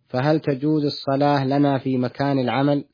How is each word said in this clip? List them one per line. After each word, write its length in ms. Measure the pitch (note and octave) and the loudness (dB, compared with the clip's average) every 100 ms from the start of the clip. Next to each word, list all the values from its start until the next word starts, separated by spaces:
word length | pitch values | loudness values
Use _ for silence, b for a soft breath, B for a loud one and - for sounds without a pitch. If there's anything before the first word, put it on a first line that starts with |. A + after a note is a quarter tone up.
| _ | _
فهل 320 | B2+ C#3+ D#3 | -2 0 0
تجوز 440 | D3+ C3+ D3 D#3 | 0 -2 0 0
الصلاة 600 | C#3+ - - C3+ C#3+ C#3+ | -2 -4 -2 0 2 2
لنا 340 | C3 C#3 C#3+ C3+ | 2 2 2 0
في 200 | C3 B2+ | -2 -2
مكان 400 | B2 - C#3+ C3+ | -2 -2 -2 0
العمل 460 | B2 A#2+ C#3+ C#3+ - | 0 0 0 0 -4